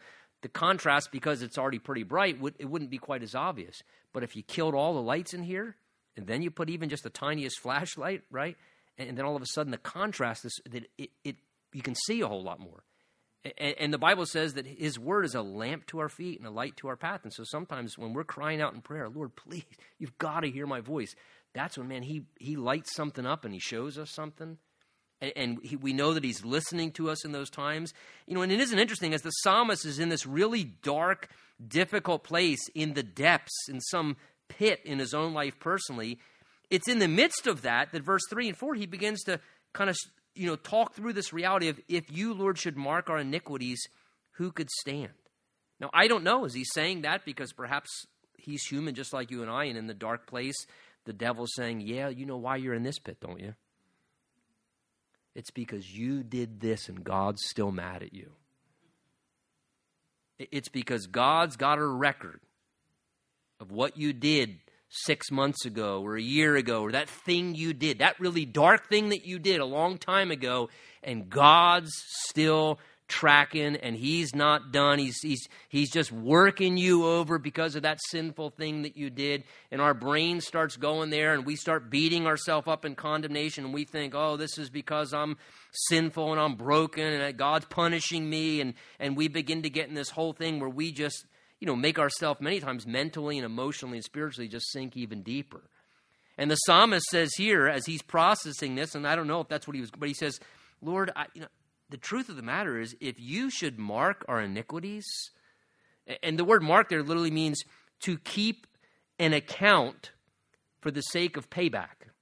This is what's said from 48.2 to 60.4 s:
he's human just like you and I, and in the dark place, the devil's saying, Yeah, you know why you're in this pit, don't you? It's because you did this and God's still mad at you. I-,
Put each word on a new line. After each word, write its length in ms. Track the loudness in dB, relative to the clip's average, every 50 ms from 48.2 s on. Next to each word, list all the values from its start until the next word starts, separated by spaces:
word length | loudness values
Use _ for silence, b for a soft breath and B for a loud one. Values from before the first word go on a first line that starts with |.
| _ _ _
he's 260 | -16 -12 -10 -8 -8 -6
human 320 | -6 -6 -4 -4 -6 -6
just 160 | -8 -8 -6
like 180 | -6 -6 -6 -6
you 120 | -8 -8
and 100 | -6 -4
I, 140 | -4 -2 -2
and 120 | -4 -4
in 100 | -6 -8
the 60 | -10 -10
dark 340 | -8 -6 -4 -4 -6 -8
place, 280 | -8 -8 -6 -6 -6 -6 -8 -10 B B B B B B B _
the 80 | -14 -8
devil's 400 | -4 -2 -2 -2 -2 -4 -6 -6
saying, 260 | -6 -4 -4 -4 -6
Yeah, 280 | -6 -6 -6 -4 -4 -6
you 160 | -6 -8 -8
know 120 | -8 -8
why 200 | -6 -4 -4 -4
you're 160 | -4 -4 -4 -2
in 100 | -2 -2
this 160 | -4 -6 -8
pit, 180 | -12 -14 -14 -12
don't 200 | -12 -12 -12 -12
you? 160 | -12 -14 -14 -16 _ _ _ _ _ _ _ _ _ _ _ _ _ _ _ _ _ _ _ _ _ _ _ _ _ _ _ _ _ _ _ _ _ _ -18
It's 180 | -18 -16 -12
because 380 | -10 -10 -10 -8 -8 -10 -10 -12
you 340 | -10 -6 -4 -4 -4 -4 -4
did 360 | -4 -4 -4 -4 -6 -6 -4
this 300 | -2 -2 -2 -2 -4 -10
and 140 | -12 -10 -6
God's 380 | -2 0 0 0 0 -2 -2 -6
still 260 | -4 -2 -2 -2 0
mad 320 | -2 -4 -6 -6 -8 -10 -12
at 100 | -14 -14
you. 180 | -18 -18 -20 -20 _ _ _ _ _ _ _ _ _ _ _ _ _ _ _ _ _ _ _ _ _ _ _ _ _ _ _ _ _ _ _ _ _ _ _ _ _ _ _ _
I-, 80 | -18